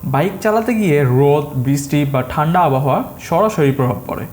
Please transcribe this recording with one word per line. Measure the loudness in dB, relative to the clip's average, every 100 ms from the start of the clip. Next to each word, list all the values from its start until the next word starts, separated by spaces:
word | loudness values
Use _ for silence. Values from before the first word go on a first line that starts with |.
| -2
বাইক | -2 -2 -2
চালাতে | -2 0 0 0
গিয়ে | 2 2 4 4
রোদ, | 4 2 0 -4 -2
বৃষ্টি | -2 0 0 0
বা | -2 -2
ঠান্ডা | -2 0 2 2
আবহাওয়া | 2 0 0 -2 -12 -4
সরাসরি | 0 0 2 0 2
প্রভাব | -2 -2 -8
পড়ে। | -10 -10